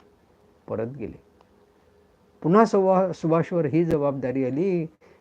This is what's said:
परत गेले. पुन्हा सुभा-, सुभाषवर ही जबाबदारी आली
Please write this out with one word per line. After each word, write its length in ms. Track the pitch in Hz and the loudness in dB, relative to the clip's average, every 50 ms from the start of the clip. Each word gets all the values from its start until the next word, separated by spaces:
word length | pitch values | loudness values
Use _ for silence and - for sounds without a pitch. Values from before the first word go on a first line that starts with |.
| - _ _ _ _ _ _ _ _ _ _ _ - - | -20 _ _ _ _ _ _ _ _ _ _ _ -12 -10
परत 180 | 110 107 113 | -8 -6 -6
गेले. 360 | 117 135 139 110 90 - - - _ _ _ _ _ _ _ _ _ _ _ _ _ _ _ _ _ _ _ _ _ _ - - | -8 -8 -10 -12 -12 -12 -16 -20 _ _ _ _ _ _ _ _ _ _ _ _ _ _ _ _ _ _ _ _ _ _ -6 0
पुन्हा 220 | 160 180 247 233 | 4 6 6 6
सुभा-, 480 | 214 220 202 190 185 190 180 190 185 156 | 6 4 2 2 4 4 2 2 0 -2
सुभाषवर 520 | - - 165 160 170 160 - 185 170 160 | -4 -2 0 2 0 0 0 -2 -2 -2
ही 200 | 139 120 160 175 | 0 0 0 0
जबाबदारी 600 | 165 165 151 143 143 135 139 127 127 127 135 131 | 2 0 0 0 -2 -2 -4 -4 -4 -2 -2 -2
आली 420 | 123 127 143 180 202 185 175 156 160 - _ _ - - _ | -2 -2 -2 -2 -2 -2 -2 -4 -6 -10 _ _ -20 -20 _